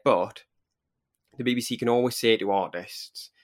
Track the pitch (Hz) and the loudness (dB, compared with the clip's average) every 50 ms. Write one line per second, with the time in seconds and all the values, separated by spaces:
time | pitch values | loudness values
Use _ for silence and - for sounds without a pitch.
0 | - 139 107 87 95 107 - - - _ _ _ _ _ _ _ _ _ _ _ | 2 2 4 4 2 -2 -6 -12 -20 _ _ _ _ _ _ _ _ _ _ _
1 | _ _ _ _ _ _ _ - 120 127 123 123 - - 123 - 120 117 120 123 | _ _ _ _ _ _ _ -4 -2 -2 -2 -2 -2 -4 -4 -2 0 2 2 2
2 | 123 123 - - - 117 113 107 101 101 98 98 92 - - 90 92 - - - | 2 0 0 0 2 4 4 4 2 0 0 0 0 -2 -4 -8 -10 -10 -12 -14
3 | - - - - - - _ _ | -16 -16 -16 -18 -20 -20 _ _